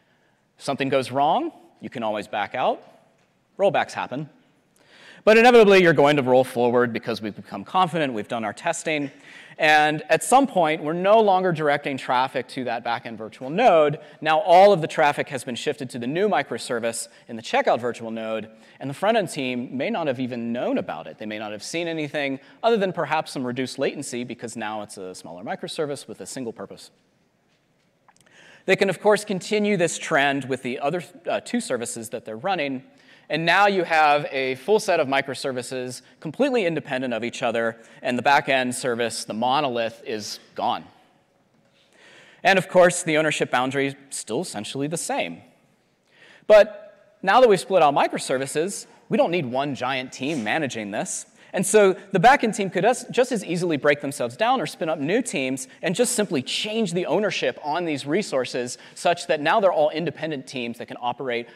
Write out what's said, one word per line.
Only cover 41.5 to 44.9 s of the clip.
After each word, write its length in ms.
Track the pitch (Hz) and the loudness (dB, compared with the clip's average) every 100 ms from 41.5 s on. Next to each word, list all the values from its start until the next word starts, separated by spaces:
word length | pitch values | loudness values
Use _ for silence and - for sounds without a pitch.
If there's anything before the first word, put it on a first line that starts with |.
| _ _ _ _ _ - - - _ | _ _ _ _ _ -20 -20 -20 _
And 120 | 175 190 | 2 2
of 120 | - | 4
course, 340 | 180 180 175 | 6 6 6
the 140 | - 151 | 0 2
ownership 340 | 156 147 151 | 2 0 0
boundary 380 | 127 131 139 139 | 0 0 0 -2
is 60 | 135 - | -4 -14
still 320 | - - 113 | -14 -6 -6
essentially 440 | 180 104 113 135 | -6 -10 -10 -8
the 100 | 143 | -6